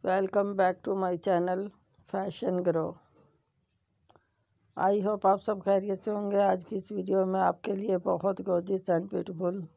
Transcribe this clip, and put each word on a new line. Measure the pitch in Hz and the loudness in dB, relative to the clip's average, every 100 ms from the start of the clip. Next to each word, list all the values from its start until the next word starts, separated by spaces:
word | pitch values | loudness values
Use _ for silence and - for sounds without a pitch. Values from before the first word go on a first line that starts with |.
welcome | 190 190 190 208 202 | 0 0 2 0 0
back | 196 185 185 | 2 2 2
to | - | -4
my | 196 185 180 | -2 0 -2
channel | 196 180 175 185 202 _ _ _ _ | 0 2 2 -2 -6 _ _ _ _
Fashion | 196 196 - 226 185 | -6 -4 -4 -2 0
Grow। | 180 165 160 175 _ _ _ _ _ _ _ _ _ _ _ _ _ _ _ _ _ - | 0 0 -2 -6 _ _ _ _ _ _ _ _ _ _ _ _ _ _ _ _ _ -2
I | 190 202 | 2 2
hope | 196 208 190 | 0 2 4
आप | 196 | 4
सब | - 202 | 0 -2
खैरियत | 190 196 202 196 | 2 2 2 -4
से | 214 | -4
होंगे। | 208 202 202 | -4 0 2
आज | 196 190 | 4 2
की | 170 202 | -2 -8
इस | 185 | -6
video | 208 185 190 185 | -8 0 0 2
में | 190 | 2
आपके | 185 180 - 196 | 2 0 -4 -4
लिए | 214 185 185 | 0 -2 0
बहुत | 175 185 190 190 | 0 -2 -4 0
gorgeous | 175 180 190 190 170 | -2 0 -4 0 0
and | 190 | 0
beautiful | 196 175 170 180 196 160 | -6 -6 -4 -4 -4 -10